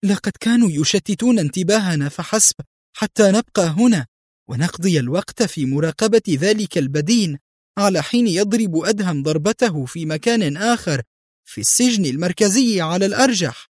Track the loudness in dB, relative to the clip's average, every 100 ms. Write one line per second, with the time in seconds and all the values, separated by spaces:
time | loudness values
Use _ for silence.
0 | 0 -2 -2 -4 0 4 4 2 0 0
1 | -2 -2 2 2 2 -2 0 2 2 0
2 | -2 -4 -4 2 2 0 -8 _ _ -6
3 | -6 2 4 4 0 0 0 2 4 4
4 | 0 _ _ _ _ -4 -4 -2 0 0
5 | 0 -2 -4 -2 -4 -2 -4 0 -2 -2
6 | 2 2 2 0 2 0 -2 -2 -2 -2
7 | 0 0 0 -4 _ _ _ -2 0 0
8 | -2 0 0 0 0 0 0 -2 -2 -2
9 | -2 -2 -2 -2 -2 0 -2 -2 -6 -6
10 | -6 -4 0 0 0 -2 -2 -2 -2 -4
11 | -4 _ _ _ _ -6 -2 2 2 2
12 | -2 -2 -4 0 0 2 2 0 0 0
13 | 0 2 2 2 -2 -6 -16